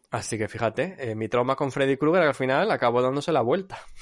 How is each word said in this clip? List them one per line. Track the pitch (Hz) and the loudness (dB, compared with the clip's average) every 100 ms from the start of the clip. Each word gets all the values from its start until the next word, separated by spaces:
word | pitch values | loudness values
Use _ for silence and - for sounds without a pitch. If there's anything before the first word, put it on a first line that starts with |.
| _ | _
Así | 117 - 107 | -6 -4 -4
que | 107 | -4
fíjate, | 107 113 123 175 190 | -2 -2 0 -4 -4
eh, | 123 110 | -6 -4
mi | 110 | -2
trauma | 123 123 131 | 0 0 0
con | 139 | -2
Freddy | 139 135 135 | 0 0 2
Krueger | 151 180 | 2 4
al | 151 131 | 2 2
final | 131 139 214 | 0 2 2
acabó | 139 120 120 | 2 2 2
dándose | 127 139 156 | 2 0 0
la | 147 | 0
vuelta. | 117 180 190 - - - | 2 0 -2 -14 -16 -16